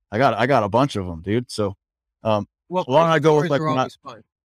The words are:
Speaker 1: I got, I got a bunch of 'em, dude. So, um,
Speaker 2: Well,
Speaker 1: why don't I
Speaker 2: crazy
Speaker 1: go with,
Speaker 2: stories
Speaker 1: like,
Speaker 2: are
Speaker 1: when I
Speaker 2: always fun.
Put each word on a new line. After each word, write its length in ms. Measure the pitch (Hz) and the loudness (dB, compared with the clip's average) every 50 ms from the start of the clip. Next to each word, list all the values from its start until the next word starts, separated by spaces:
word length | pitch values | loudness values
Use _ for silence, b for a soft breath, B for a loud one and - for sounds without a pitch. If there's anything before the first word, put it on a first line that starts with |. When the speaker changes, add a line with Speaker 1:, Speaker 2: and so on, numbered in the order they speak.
| _ - | _ -6
Speaker 1:
I 80 | 101 110 | -2 0
got, 160 | 139 123 110 | 2 2 2
I 120 | 101 120 | 2 0
got 160 | 131 139 117 | 2 2 2
a 60 | 104 98 | 2 2
bunch 280 | 104 123 143 143 - | 2 0 0 0 -2
of 100 | 101 90 | -6 -8
'em, 160 | 90 82 80 | -8 -10 -8
dude. 280 | 87 98 107 127 123 - | -4 -4 -2 -2 -4 -4
So, 240 | - - 101 95 95 _ _ _ _ _ _ _ _ _ | -6 -4 -4 -4 -6 _ _ _ _ _ _ _ _ _
um, 240 | - 110 107 101 - - _ _ _ - | -4 -2 -2 -2 -4 -6 _ _ _ -8
Speaker 2:
Well, 160 | 180 185 170 | -6 -6 -2
Speaker 1:
why 140 | - 131 156 | 0 2 2
don't 100 | 165 165 | 4 4
I 80 | 160 156 | 2 2
Speaker 2:
crazy 20 | |
Speaker 1:
go 160 | 139 160 151 | 4 2 2
with, 120 | 147 165 160 | 2 2 0
Speaker 2:
stories 20 | |
Speaker 1:
like, 120 | 143 135 | -2 -2
Speaker 2:
are 40 | 156 | -2
Speaker 1:
when 120 | 156 131 131 | -2 -2 -2
I 80 | 127 | -2
Speaker 2:
always 100 | - - _ | -4 -6 _
fun. 220 | - 131 117 - - _ _ _ _ | -20 -20 -20 -20 -20 _ _ _ _